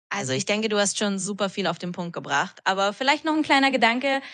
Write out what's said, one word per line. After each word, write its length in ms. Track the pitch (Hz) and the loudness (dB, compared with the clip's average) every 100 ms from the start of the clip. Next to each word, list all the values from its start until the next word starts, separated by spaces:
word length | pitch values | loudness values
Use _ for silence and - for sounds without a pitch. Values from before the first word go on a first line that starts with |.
| _ | _
Also 200 | 202 202 | -6 -2
ich 120 | 262 | -2
denke, 240 | 190 208 220 | 0 0 2
du 80 | 208 | 2
hast 220 | 202 - | 0 0
schon 220 | 208 196 | -2 -2
super 280 | 180 202 196 | -4 -4 -4
viel 200 | 202 175 | -2 -2
auf 100 | 170 | -2
den 140 | 180 | -6
Punkt 200 | 180 170 | -6 -8
gebracht. 500 | - 143 139 185 - | -8 -2 -2 -2 -4
Aber 280 | - 190 196 | -2 0 0
vielleicht 320 | 202 262 302 | 0 0 0
noch 120 | 320 311 | 0 0
ein 80 | |
kleiner 260 | 294 277 269 | 4 4 4
Gedanke. 500 | 254 226 247 277 269 - | 4 2 2 0 -2 -4